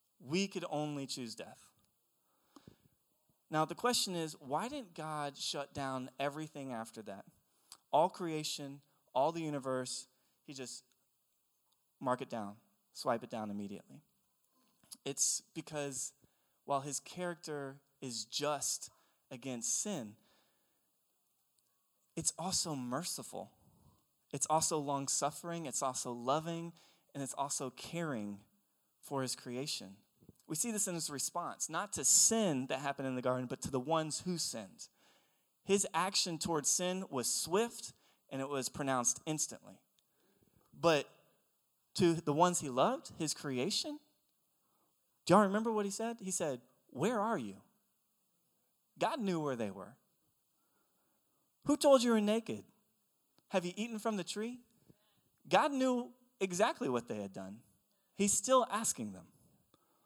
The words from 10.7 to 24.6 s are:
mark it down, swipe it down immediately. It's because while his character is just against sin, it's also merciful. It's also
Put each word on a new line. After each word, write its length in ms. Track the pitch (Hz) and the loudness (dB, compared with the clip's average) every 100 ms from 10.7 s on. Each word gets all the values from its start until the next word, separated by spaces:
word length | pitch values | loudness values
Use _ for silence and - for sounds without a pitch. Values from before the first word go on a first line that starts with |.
| - - _ _ _ _ _ _ _ _ _ _ _ | -12 -18 _ _ _ _ _ _ _ _ _ _ _
mark 220 | 135 123 | 0 0
it 80 | 131 | -2
down, 240 | 117 101 104 _ _ _ | -6 -8 -10 _ _ _
swipe 280 | - 139 117 | -6 -2 0
it 80 | 120 | -2
down 200 | 117 107 | -6 -6
immediately. 500 | 101 101 98 - 139 _ _ _ _ _ _ _ _ _ - | -6 -8 -10 -16 -20 _ _ _ _ _ _ _ _ _ -10
It's 380 | 139 143 - - - | -8 -2 0 0 -6
because 580 | 165 - 151 143 131 - - _ _ _ _ | -12 -8 -4 -4 -6 -8 -12 _ _ _ _
while 160 | - 139 | -2 -2
his 180 | 143 135 | -2 -6
character 760 | - 180 180 165 - 147 139 139 _ _ | -8 -6 -6 -6 -8 -6 -6 -10 _ _
is 240 | 131 113 | -8 -8
just 640 | - - 143 143 - - - - _ _ _ | -6 -2 0 0 -2 -4 -8 -18 _ _ _
against 520 | 127 131 123 - - | -10 -6 -4 -2 -2
sin, 320 | 208 175 107 110 _ _ _ _ _ _ _ _ _ _ _ _ _ _ _ _ _ _ _ - | -2 -4 -6 -12 _ _ _ _ _ _ _ _ _ _ _ _ _ _ _ _ _ _ _ -4
it's 160 | 156 - | -4 -4
also 360 | 175 175 175 | -4 -2 -2
merciful. 760 | 143 123 131 180 - 120 98 98 _ - _ - _ _ _ _ | -4 -2 -4 -4 -8 -8 -10 -12 _ -20 _ -20 _ _ _ _
It's 160 | 139 - | -4 2
also 260 | 156 | 2